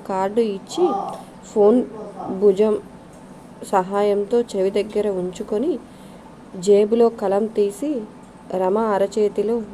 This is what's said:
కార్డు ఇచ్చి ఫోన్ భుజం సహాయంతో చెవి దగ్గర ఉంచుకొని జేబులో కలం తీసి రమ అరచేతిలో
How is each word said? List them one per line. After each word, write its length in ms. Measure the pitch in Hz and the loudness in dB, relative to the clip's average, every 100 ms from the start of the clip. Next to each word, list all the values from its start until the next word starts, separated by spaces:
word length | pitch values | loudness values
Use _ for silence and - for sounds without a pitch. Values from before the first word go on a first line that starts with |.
కార్డు 380 | - 190 196 220 226 | -4 -4 -2 0 -2
ఇచ్చి 380 | 190 - - 370 392 - - - - - | -4 -8 0 0 0 -6 -10 -16 -20 -6
ఫోన్ 340 | 220 202 247 - - - - - 190 | 4 6 4 2 -8 -14 -12 -8 2
భుజం 340 | 202 190 214 214 - - - - - - - - | 2 4 2 0 -6 -20 -20 -20 -20 -20 -20 -18
సహాయంతో 800 | - 196 180 202 208 202 202 240 | -2 -2 0 0 2 0 0 -2
చెవి 280 | 233 196 190 | -2 -2 0
దగ్గర 400 | 202 208 208 208 | 0 -2 -2 -2
ఉంచుకొని 640 | 185 180 180 214 214 294 269 - - - - - - - 190 | -2 -6 -8 -6 -2 -2 -4 -8 -20 -20 -20 -20 -20 -18 -6
జేబులో 500 | 180 202 208 233 233 | 4 4 6 4 2
కలం 360 | 226 202 196 220 | 2 0 0 0
తీసి 460 | 214 202 202 294 262 214 - - - - 185 | 0 -2 -2 -4 -4 -8 -16 -20 -20 -8 -2
రమ 240 | 185 208 226 | 0 0 0
అరచేతిలో 760 | 196 196 220 208 202 208 233 208 | 0 0 0 -2 0 -2 -2 -6